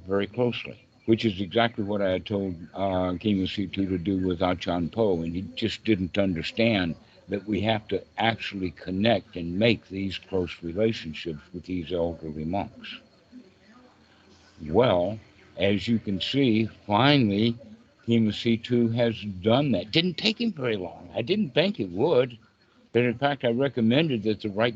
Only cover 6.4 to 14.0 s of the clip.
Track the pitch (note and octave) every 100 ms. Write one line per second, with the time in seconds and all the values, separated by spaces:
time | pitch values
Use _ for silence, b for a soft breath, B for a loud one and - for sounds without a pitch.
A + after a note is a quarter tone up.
6.4 | - - A#2 G2+ E2+ D2+ b b b G2+
7.4 | G2+ G2 G#2 A2 - F#2+ - - A2+ A2
8.4 | - G2+ F2+ - - F#2 A2+ G2 - F2+
9.4 | E2+ F2+ A#2 G2+ - G2 G2 F#2 - F#2+
10.4 | F2 - E2+ F2 A2+ A2 E2 D2+ E2+ D2+
11.4 | - F2 E2+ F#2 D#2 F2+ E2+ E2 D#2+ D2+
12.4 | D#2+ G2 - - - - _ _ _ -
13.4 | - _ G#3 B3 - _